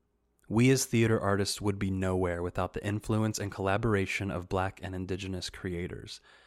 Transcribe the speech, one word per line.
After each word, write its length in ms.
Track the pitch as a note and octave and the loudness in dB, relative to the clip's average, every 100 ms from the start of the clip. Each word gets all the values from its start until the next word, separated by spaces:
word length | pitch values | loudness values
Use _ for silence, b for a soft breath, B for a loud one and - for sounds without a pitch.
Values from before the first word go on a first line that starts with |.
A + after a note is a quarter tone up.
| _ _ _ _ - | _ _ _ _ -2
We 200 | A2 B2+ | 4 6
as 140 | C3 | 4
theater 360 | - A#2 A2+ A2 | 2 4 4 4
artists 400 | G2 G2+ G2 - | 2 2 0 -2
would 180 | G2+ G2 | -2 0
be 140 | G2 | 0
nowhere 500 | F#2+ F#2 F#2 F2+ F2 | 0 2 2 2 0
without 300 | F2+ - F2+ | -2 -2 -4
the 120 | - | -2
influence 540 | G2+ G#2 - G#2+ A2 G#2+ | -2 -2 0 0 0 -2
and 140 | G2+ | -6
collaboration 800 | - F#2+ G2+ A2+ G2+ F#2 - G2 | -2 0 2 2 2 0 -2 -4
of 160 | F2+ F2 | -4 -2
Black 320 | F#2+ F#2+ - | -2 -2 -4
and 140 | F2+ F#2+ | -8 -6
Indigenous 520 | F#2 F#2 F#2+ F#2 - | -4 -4 -4 -6 -8
creators. 720 | - F#2 F2 F2+ - - - b b | -8 -6 -4 -6 -8 -12 -16 b b